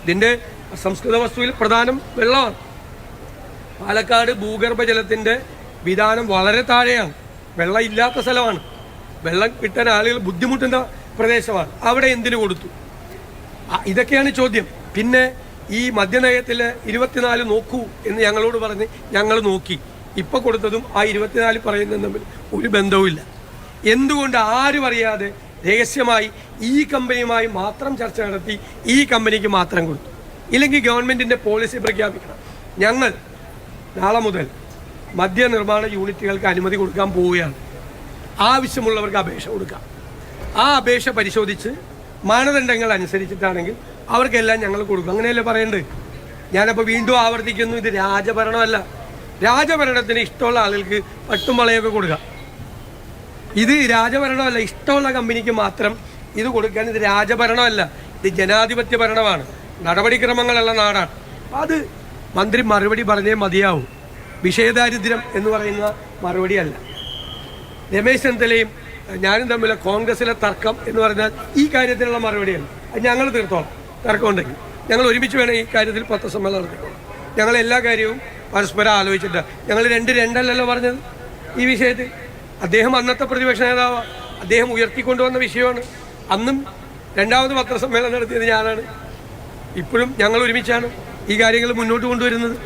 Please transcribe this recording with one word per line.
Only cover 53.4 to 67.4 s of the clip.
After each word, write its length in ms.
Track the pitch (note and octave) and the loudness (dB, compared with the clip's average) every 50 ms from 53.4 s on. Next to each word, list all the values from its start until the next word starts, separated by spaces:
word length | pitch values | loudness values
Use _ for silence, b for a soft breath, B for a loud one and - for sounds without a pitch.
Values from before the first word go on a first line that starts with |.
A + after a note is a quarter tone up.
| - - - G3+ | -16 -4 0 0
ഇത് 120 | A3+ A3 C#4+ D4+ C#4 A#3 | 4 4 4 4 4 4
രാജഭരണമല്ല, 680 | A#3 A3+ A3+ A#3+ B3 C#4 C#4+ C4+ C4 C4 C4+ B3+ A#3+ A#3 A3+ - | 4 4 4 4 2 0 0 0 0 0 0 0 0 0 -2 -2
ഇഷ്ടമുള്ള 400 | - - - - C#4 C#4+ C#4 C4+ C4 B3+ | -6 -6 0 2 2 4 4 2 0 0
കമ്പനിക്ക് 340 | A#3 A3+ A#3 A#3 G#3+ A#3 A#3 A3 | -2 0 -2 -2 0 0 0 2
മാത്രം 320 | G#3 G3 F#3+ - G#3 G#3 A3 - B B B B B - - G#3 | 0 0 0 0 -2 -2 -2 -4 B B B B B -8 -6 -2
ഇത് 80 | A3 C4 A#3+ | -2 0 0
കൊടുക്കാൻ. 280 | A3+ G#3+ G#3+ F#3+ A3 A3 A#3 | 0 0 0 -2 -2 -4 -2
ഇത് 60 | A3 A3 G#3+ G3+ | -2 0 0 2
രാജഭരണമല്ല, 720 | G3 G#3 G#3+ G3+ A#3 A3+ A#3+ A3+ A3+ A#3+ A#3+ A#3 A3 G3+ F3 C#3 B B B B B - | 4 2 4 2 2 2 4 2 4 4 4 4 4 2 -2 -2 B B B B B -2
ഇത് 100 | - G3 E3+ F3+ | -2 0 2 2
ജനാധിപത്യ 560 | F#3+ F#3 G#3 A3 A3+ A3 A#3+ A#3+ A3+ - A#3 A3+ | 2 4 6 4 4 4 2 -2 0 0 2 2
ഭരണമാണ്, 420 | A3+ A3 A3 A3 A3 G#3 F#3 D3 C3 - - - - - - - E3+ | 2 2 4 4 4 4 2 0 -2 -10 -14 -16 -16 -18 -14 -6 -2
നടപടിക്രമങ്ങളുള്ള 840 | E3+ E3+ F#3 G#3+ A#3 B3 A#3+ A3 A#3 A#3+ A#3+ A#3+ A#3+ A#3+ A#3 A3+ A3+ A3+ A3 | 2 2 4 4 4 4 4 2 2 2 2 2 2 2 2 2 2 2 4
നാടാണ്. 300 | G#3 G#3 G3+ G3 F3 D#3 - - - - - - - - B3 C4+ | 2 4 2 2 -2 -2 -6 -16 -16 -16 -16 -16 -14 -8 -4 -4
അത് 140 | D#4 D#4 D#4+ D#4 C#4 - - - - - - - - - - F3+ | -2 0 0 -2 -2 -6 -12 -16 -16 -16 -16 -16 -16 -4 0 0
മന്ത്രി 240 | G3+ A3 G3+ A#3+ B3 A3 | 2 2 2 2 4 4
മറുപടി 320 | G#3+ G3+ G3 G#3 A3 A3 A#3 G3 | 4 4 4 2 2 0 2 2
പറഞ്ഞേ 240 | G#3+ G3+ G3 G#3 A3 A3 G3+ | 2 4 4 2 2 2 0
മതിയാവൂ. 380 | F#3+ E3+ F#3+ G3 F#3+ F3 C#3+ A#2+ - - - - - - - - - - - - | 2 4 4 4 4 2 0 -2 -6 -14 -18 -18 -16 -16 -16 -16 -16 -12 -2 -2
വിഷയദാരിദ്ര്യം 720 | F3+ E3+ - A3+ A#3 A3+ A#3+ A#3+ A#3+ A#3 A#3 F#3 A3+ A#3 A3+ - - - G3 | 0 2 4 4 4 4 4 2 2 2 -2 -2 -2 -2 -2 -2 -4 -4 0
എന്ന് 100 | G3+ G#3+ G#3+ | 0 2 0
പറയുന്ന 320 | G#3+ G#3 G#3 G3+ G#3 G#3 G#3 G#3 - - - - - - | 0 0 -2 -2 -2 -2 -2 -2 -4 -12 -16 -12 -6 -6
മറുപടിയല്ല. 500 | F3 F3+ F#3 F#3+ F#3+ G3+ F#3+ E3+ D3+ C#3 - - - - - - - - - - - - - | -2 -2 0 0 2 2 0 0 -2 -6 -10 -14 -14 -14 -12 -12 -12 -12 -12 -12 -12 -14 -14